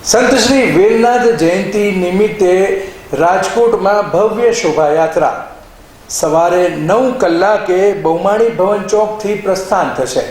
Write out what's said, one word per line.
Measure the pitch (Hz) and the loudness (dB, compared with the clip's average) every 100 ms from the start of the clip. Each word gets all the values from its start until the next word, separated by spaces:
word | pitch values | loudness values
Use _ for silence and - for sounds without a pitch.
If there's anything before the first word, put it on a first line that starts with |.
સંત | - 220 247 254 | 0 2 2 2
શ્રી | 214 269 | 2 2
વેલનાથ | 220 156 208 226 233 247 | 2 2 2 4 2 2
જયંતિ | 240 226 165 185 196 208 202 | 0 2 0 0 -2 -2 -2
નિમિત્તે | 190 180 185 214 - 185 185 196 196 - - - | 0 -2 0 0 2 2 2 2 -2 -6 -14 -10
રાજકોટમાં | 139 165 190 190 226 233 220 190 208 170 | 0 0 2 -2 0 2 2 0 0 0
ભવ્ય | 165 214 214 240 | 0 0 0 0
શોભાયાત્રા. | 233 170 151 151 151 160 175 147 - - - - - - - - | 0 -2 0 0 0 0 0 -2 -4 -12 -18 -20 -20 -20 -20 -12
સવારે | - 160 160 170 180 180 | -6 0 2 2 2 0
નવ | 156 156 214 262 - | -2 0 0 0 0
કલાકે | 185 170 196 214 208 180 202 | 0 2 2 0 0 0 2
બહુમાળી | 196 160 165 190 214 233 | 0 -2 0 0 2 0
ભવન | 196 185 208 196 | 0 0 0 0
ચોકથી | 208 214 214 202 208 | 0 0 -4 -4 -4
પ્રસ્થાન | 196 190 190 196 151 | -2 -4 -2 -2 -2
થશે. | 123 127 131 117 | -4 -4 -4 -6